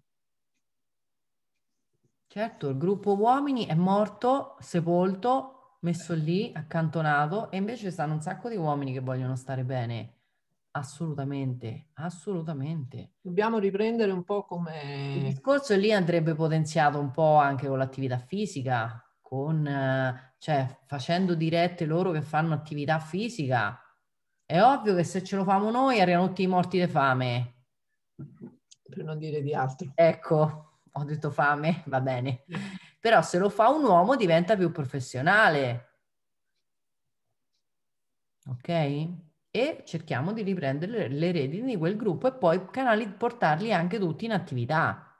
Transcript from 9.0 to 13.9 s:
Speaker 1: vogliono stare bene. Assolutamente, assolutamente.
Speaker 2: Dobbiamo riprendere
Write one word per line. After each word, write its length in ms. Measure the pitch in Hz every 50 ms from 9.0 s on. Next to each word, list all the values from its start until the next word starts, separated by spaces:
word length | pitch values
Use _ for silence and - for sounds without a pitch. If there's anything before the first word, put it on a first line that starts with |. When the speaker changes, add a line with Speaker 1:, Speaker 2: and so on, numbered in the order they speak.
Speaker 1:
vogliono 360 | 127 127 131 131 131 127 131
stare 280 | 127 - - 135 131 127
bene. 560 | 123 135 127 117 117 117 113 117 - - _ _ _ _ _ _ _ _ _ _ _
Assolutamente, 1200 | - 147 135 - - - 165 160 147 143 135 139 143 139 135 131 127 123 120 113 113 - - _ _
assolutamente. 1160 | - 151 180 175 - - 214 196 170 160 160 160 139 131 151 165 160 131 120 - - - - _ _
Speaker 2:
Dobbiamo 380 | - 185 175 185 208 226 226 220
riprendere 520 | 196 196 190 196 214 220